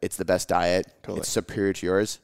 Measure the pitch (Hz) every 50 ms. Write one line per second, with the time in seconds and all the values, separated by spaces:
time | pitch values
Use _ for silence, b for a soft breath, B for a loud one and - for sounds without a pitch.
0 | - 95 - - 92 85 92 90 - - 87 87 87 87 90 95 - - - _
1 | - - 101 95 85 - - 117 - - - 117 98 98 95 - - 87 92 98
2 | 107 - - -